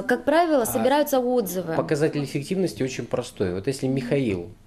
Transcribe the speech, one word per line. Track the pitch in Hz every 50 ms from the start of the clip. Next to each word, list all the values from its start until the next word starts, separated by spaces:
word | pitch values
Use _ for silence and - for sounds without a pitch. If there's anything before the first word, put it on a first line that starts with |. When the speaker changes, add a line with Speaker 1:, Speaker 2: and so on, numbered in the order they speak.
| 196
Speaker 1:
проводятся? | -
Speaker 2:
как | 247 240 -
правило, | - 294 330 349 330 311 269 226
Speaker 3:
А |
Speaker 2:
собираются | 214 - 247 220 254 277 302 294 294 277 262
отзывы. | 247 247 254 247 214 180 175 185 175 165 160
Speaker 3:
показатель | 156 - 160 156 139 156 156 151 147 143
эффективности | 135 - 147 139 - 185 190 185 165 - - 131
очень | 131 - - 120
простой. | - - - - - - - 104 92 87
Вот | 95 95
если | 139 135 - -
Михаил, | 131 135 135 - - 147 143 135 113 98 87 85 85 95 - -